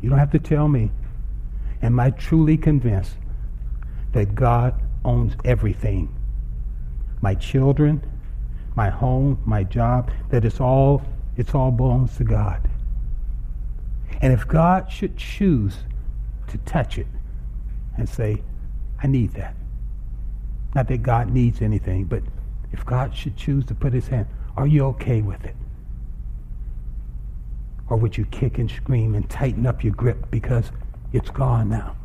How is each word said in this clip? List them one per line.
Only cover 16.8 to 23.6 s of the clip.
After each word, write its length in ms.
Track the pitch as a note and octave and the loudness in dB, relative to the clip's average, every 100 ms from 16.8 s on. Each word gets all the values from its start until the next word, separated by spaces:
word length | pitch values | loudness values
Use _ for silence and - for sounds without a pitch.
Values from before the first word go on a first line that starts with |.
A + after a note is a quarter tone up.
| - - | -2 -4
it 80 | - - - - - - - - - - | -6 -8 -8 -8 -8 -8 -6 -6 -6 -4
and 120 | A2+ | -4
say, 340 | - A2 G#2 - - - - - - | -2 -2 -2 -4 -8 -6 -6 -6 -2
"I 60 | C#3 | 2
need 280 | C3+ A2 | 2 2
that." 200 | - - - - - - - - - - - - - - | -2 -6 -6 -8 -6 -6 -8 -8 -6 -6 -6 -6 -6 -2
Not 140 | - A#2+ | 0 0
that 140 | B2+ | 0
God 260 | A#2+ A#2 A#2 | 2 2 4
needs 320 | B2+ A#2+ - | 4 4 4
anything, 420 | A2+ A2 - F#2 F#2 | 2 2 0 0 0
but 180 | - - - - - - | -2 -2 -6 -8 -6 -6
if 120 | - | -6
God 300 | - B2+ B2 | -2 0 0
should 220 | - - - | -2 -6 -4
choose 280 | - C#3 | 0 0